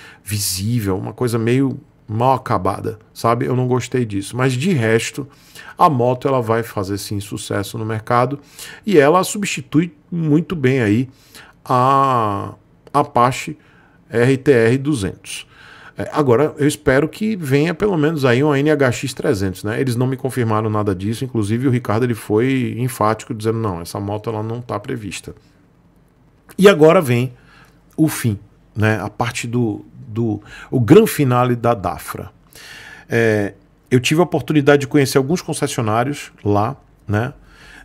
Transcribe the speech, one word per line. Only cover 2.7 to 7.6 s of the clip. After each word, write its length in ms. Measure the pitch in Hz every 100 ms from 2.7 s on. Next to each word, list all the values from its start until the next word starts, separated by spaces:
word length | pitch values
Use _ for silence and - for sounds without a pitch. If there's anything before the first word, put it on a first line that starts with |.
| 101 104 107 _
sabe? 320 | - 113 120 139
Eu 80 |
não 140 | 127 127
gostei 360 | 123 - 127
disso. 320 | 113 98 98 120
Mas 160 | 131
de 200 | 123 175
resto, 540 | 156 110 113 - - 131 - _ - - -
a 100 | 180
moto 380 | 127 120 113 143
ela 140 | 131
vai 220 | 113 113
fazer 360 | 113 - 95 101
sim 220 | - 101
sucesso 580 | - 120 - 107